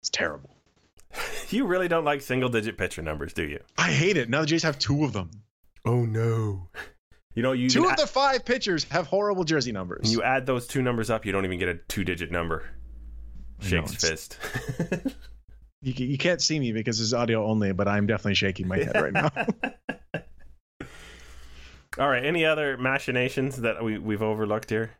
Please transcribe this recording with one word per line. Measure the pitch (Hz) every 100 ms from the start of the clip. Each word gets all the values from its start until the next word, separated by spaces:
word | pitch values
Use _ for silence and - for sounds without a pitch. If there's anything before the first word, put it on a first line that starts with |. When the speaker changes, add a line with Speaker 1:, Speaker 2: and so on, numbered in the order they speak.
Speaker 1:
It's | -
terrible. | - 85 73 69 _ _ _ _ - -
Speaker 2:
<laughs> | - - - -
You | 208 254
really | 180 185
don't | 165 151
like | 147
single-digit | 135 127 127 117 107 101
pitcher | 92 -
numbers, | 82 76 73
do | -
you? | 78 73 - -
Speaker 1:
I | 170
hate | 139 170 185
it. | 117
Now | 135
the | 156
Jays | 165
have | 160 139
two | - 139 151
of |
them. | 101 85 104 - _ _ - -
Speaker 2:
Oh, | 120
no. | 117 110 117 113 107 98 90 - - _ _ - _ -
You |
know, | 123
you | 131 127
Speaker 1:
Two | -
Speaker 2:
even | 349
Speaker 1:
of | -
Speaker 2:
a- |
Speaker 1:
the | 294
five | 262 277 262 -
pitchers | 254 208 165 -
have | 156 151
horrible | 196 208 190
jersey | 156 160 123
numbers. | 104 90 - 110
Speaker 2:
You | 113
add | 113 131 131
those | 127 120
two | 139
numbers | 127 120 110
up, | 110
you | 107
don't | 95 95
even | 90
get | 90
a | 85
two-digit | - - 90 87 80
number. | 85 82 76 - - - - - - - - - -
Speaker 1:
I | 98
know, | - 78
Speaker 2:
Shakes |
Speaker 1:
it's | - 82
Speaker 2:
fist. | 80 - - - - - 123
<laughs> | 165 185 269 - - - - - - _
Speaker 1:
You | 135
ca-, | 127 127
you | 139
can't | 170 170
see | - 156
me | 127
because | 110 113 110
it's | 113
audio | 120 120 113 107
only, | 110 98
but | 95 101
I'm | 104 101
definitely | 113 104 98
shaking | 98 95 90
my | 92
head | - 214
right | -
now. | 196 156
<laughs> | - - - 294 - - - - 160 - - - - _ _ - - - - - - - - - - - -
Speaker 2:
All | 139
right. | 127 135
Any | 170 156
other | 156 147 127
machinations | 127 135 - 127 127 135 135 127
that | 117 107
we, | 113 107
we've | 95 104
overlooked | 110 107 107 107 -
here? | 110 110 -